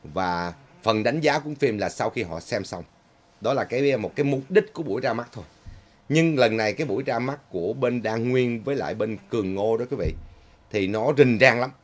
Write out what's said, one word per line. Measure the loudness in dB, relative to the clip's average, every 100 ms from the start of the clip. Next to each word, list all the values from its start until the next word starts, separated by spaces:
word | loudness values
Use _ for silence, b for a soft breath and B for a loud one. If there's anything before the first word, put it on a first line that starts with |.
Và | -8 -4 -2 -2 -4 -8 -20 -4
phần | 0 2
đánh | 0 2
giá | 2 0
cuốn | -2
phim | 0 0 0
là | -4
sau | -2 -4
khi | -2
họ | -6 -8
xem | -4 -6
xong. | -4 -10 -12 _ _ _ _ _
Đó | -2
là | -2
cái, | 0 0 2 0
một | -2
cái | -2
mục | 0 0 2
đích | 0 0
của | -8
buổi | -4 -2
ra | -2
mắt | -4 -6
thôi. | -14 -16 _ b b b b 0
Nhưng | 2 4 4
lần | 4 4
này | 0
cái | -2 -2
buổi | -2
ra | -2 -2
mắt | -4 -8 _
của | -4 -4
bên | 0 0 0
Đan | -2 -2 2
Nguyên | 2 2 -2
với | -4
lại | -4 -4
bên | -4 -4 -4 -4
Cường | -4 -2
Ngô | -2 0 0
đó | -2
quý | -4
vị, | -4 -6 b b b b _
thì | -2 -2
nó | 0 0 6
rình | 6 8
rang | 6 6
lắm. | -2 -6